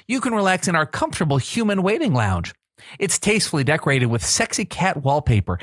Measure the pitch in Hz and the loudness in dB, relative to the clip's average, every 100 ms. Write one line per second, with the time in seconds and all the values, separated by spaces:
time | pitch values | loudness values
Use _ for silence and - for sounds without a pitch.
0 | - 247 247 220 190 185 190 165 151 - | -6 -4 0 0 2 2 0 0 -2 -2
1 | 320 - 160 139 - 220 214 196 185 240 | -4 0 0 0 0 -2 0 2 0 0
2 | 277 123 104 90 - - _ _ - - | 2 2 2 0 -4 -12 _ _ -20 -6
3 | 196 - 202 214 - 156 131 156 151 135 | -4 0 0 0 0 0 2 2 2 2
4 | 123 113 - - 226 - 196 - 190 151 | 2 0 0 -2 0 -2 -4 -2 -2 0
5 | 135 147 - 107 92 87 | 0 0 2 2 0 -6